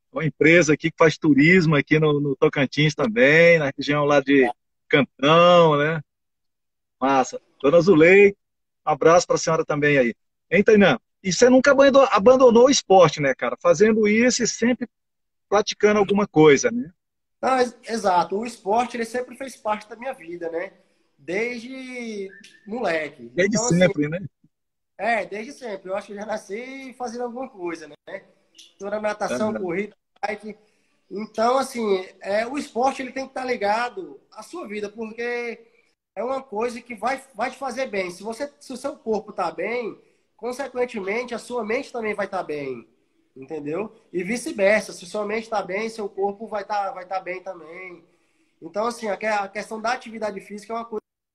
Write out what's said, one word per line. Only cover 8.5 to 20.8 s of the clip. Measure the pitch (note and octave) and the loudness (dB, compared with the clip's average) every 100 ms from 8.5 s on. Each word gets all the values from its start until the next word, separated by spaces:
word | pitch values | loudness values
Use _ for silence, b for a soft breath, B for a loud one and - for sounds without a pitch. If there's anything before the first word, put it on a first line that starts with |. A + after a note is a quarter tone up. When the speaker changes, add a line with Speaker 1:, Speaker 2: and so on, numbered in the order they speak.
| _ _ _ - | _ _ _ -4
Speaker 1:
um | |
abraço | D3 D#3+ F3 - | 2 6 4 4
pra | E3 | -4
senhora | - D#3+ | -2 -2
também | D#3 D3 D3 C#3+ | -2 0 2 2
aí. | A#2+ - _ _ - | 0 -2 _ _ -2
Hein, | F3 | 2
Tainan? | G#3 G#3 F#3 C#3+ _ _ | 4 6 6 2 _ _
E | F#3+ | -6
você | E3 B3 | 4 6
nunca | C4 C#4+ | 6 6
abando-, | C4+ C#4 C4+ C4 | 6 6 6 4
abandonou | G#3 G3+ C4 B3+ A3+ C4 | 4 6 6 6 8 6
o | |
esporte, | - - F#3+ E3 - | 4 4 6 6 4
né, | C#3 | -2
cara? | B2+ A#2+ A#2+ | -2 -4 -2
Fazendo | F3 E3 G#3+ A3 G#3 | 0 4 4 4 2
isso | G#3+ B3 A3+ | 4 2 2
e | G#3+ | -4
sempre | - A#3 B3 B3 _ _ _ _ _ - | -2 -2 -2 -6 _ _ _ _ _ -2
praticando | G3+ G#3+ - G#3 G#3 | -2 -2 0 2 2
alguma | G3 G3+ G3+ | 0 0 0
coisa, | D#3 D#3 C3+ A#2 | 6 6 6 2
né? | A#2+ D3+ _ _ _ _ - | -4 -8 _ _ _ _ -6
Speaker 2:
Não, | B3+ C4 | -2 0
ex-, | B3 - | 0 -4
exato. | - A3+ G3 F3 E3+ F#3+ | -10 -4 0 0 0 -4
O | A#3+ | -8
esporte, | - F#3 A3+ B3 A#3+ | -10 -4 -2 -2 -6
ele | |
sempre | A3+ B3 B3+ A#3+ | -6 -6 -8 -12
fez | C4+ - | -16 -10
parte | G#3+ G#3+ - | -6 -6 -8
da | A3+ | -14
minha | C4 | -12
vida, | C4+ E3 F3 E3 | -12 -12 -12 -8
né? | E3 F#3+ _ | -8 -10 _